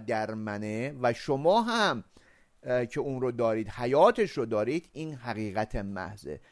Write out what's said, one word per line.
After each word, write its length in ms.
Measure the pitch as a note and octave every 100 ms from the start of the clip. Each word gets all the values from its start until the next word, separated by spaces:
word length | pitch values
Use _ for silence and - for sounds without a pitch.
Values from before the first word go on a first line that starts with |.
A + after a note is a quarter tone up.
| A2
در 260 | A2 G#2+
منه 640 | A2 G#2+ G#2 G#2+ A2 B2+ C3+
و 120 | B2
شما 480 | A#2 - C#3 D#3 G#3+
هم، 420 | A3+ A#3 G3+ B2 - - - _ _ _
اه، 220 | C3 B2 A#2+
که 140 | D3
اون 220 | C#3 C3
رو 100 | B2+
دارید، 380 | A#2+ A#2 A2 G#2
حیاتش 640 | B2 B2 C#3 G3 A#3 G3+
رو 140 | - A2+
دارید، 440 | G#2+ A2 D#3+ -
این 200 | C3+ D#3
حقیقت 640 | C#3 B2 G#2+ G#2+ G2 G#2+ A#2
محضه 640 | G2 G2 F2+ G#2 C#2+ D2+ -